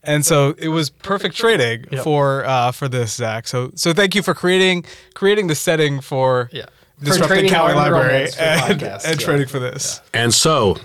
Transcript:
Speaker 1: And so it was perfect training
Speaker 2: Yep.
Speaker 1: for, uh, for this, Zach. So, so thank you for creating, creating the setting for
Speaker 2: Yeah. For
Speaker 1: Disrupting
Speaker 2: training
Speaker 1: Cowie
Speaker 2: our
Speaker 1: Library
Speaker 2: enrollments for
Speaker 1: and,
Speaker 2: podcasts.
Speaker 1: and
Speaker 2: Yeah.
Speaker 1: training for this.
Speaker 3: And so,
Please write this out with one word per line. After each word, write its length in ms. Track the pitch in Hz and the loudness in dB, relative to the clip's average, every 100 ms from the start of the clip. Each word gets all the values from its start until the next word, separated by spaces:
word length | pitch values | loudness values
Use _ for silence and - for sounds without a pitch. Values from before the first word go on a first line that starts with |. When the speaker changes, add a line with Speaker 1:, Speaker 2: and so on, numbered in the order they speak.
Speaker 1:
And 200 | - 147 | 0 0
so 300 | 143 147 143 - | 2 2 2 0
it 100 | 160 | -4
was 220 | 160 143 | -2 -4
perfect 460 | _ - 196 196 - | _ -6 -4 -4 0
training 500 | 226 170 120 117 127 | 2 2 0 -2 -6
Speaker 2:
Yep. 140 | 135 | -6
Speaker 1:
for, 400 | 156 147 139 135 127 | 0 2 2 0 0
uh, 240 | 131 123 | 0 0
for 180 | 123 139 | -2 -6
this, 260 | 123 113 | -4 -4
Zach. 340 | - 113 110 - | -4 -4 -6 -6
So, 240 | 123 131 | -6 -6
so 180 | - 170 | -4 -2
thank 220 | 165 196 | 2 2
you 80 | 202 | 0
for 100 | 190 | -2
creating, 520 | 165 180 185 185 180 156 - - | -2 0 2 2 0 -6 -20 -20
creating 340 | - 196 208 180 | -2 2 2 0
the 80 | 147 | -2
setting 440 | - 160 147 139 | 0 2 0 -2
for 480 | - 135 131 127 120 | -4 0 2 2 -2
Speaker 2:
Yeah. 140 | 139 - _ _ _ | -10 -16 _ _ _
For 40 | 143 | -2
Speaker 1:
Disrupting 220 | 180 202 | 0 2
Speaker 2:
training 220 | 190 190 | 2 4
Speaker 1:
Cowie 220 | 185 170 | 2 2
Speaker 2:
our 40 | 147 | 2
Speaker 1:
Library 500 | 147 - 127 135 156 | 2 2 2 0 -2
Speaker 2:
enrollments 80 | - | -2
for 60 | |
Speaker 1:
and, 380 | 160 160 - 175 | 0 2 0 -2
Speaker 2:
podcasts. 240 | 113 101 | -4 -6
Speaker 1:
and 160 | 160 160 | -4 -2
Speaker 2:
Yeah. 60 | 170 | 0
Speaker 1:
training 200 | 143 135 | 0 0
for 100 | 135 | -4
this. 420 | 123 135 - - _ | -6 -6 -8 -8 _
Speaker 3:
And 180 | 117 120 | -2 0
so, 460 | - 160 151 104 82 | 2 2 4 2 0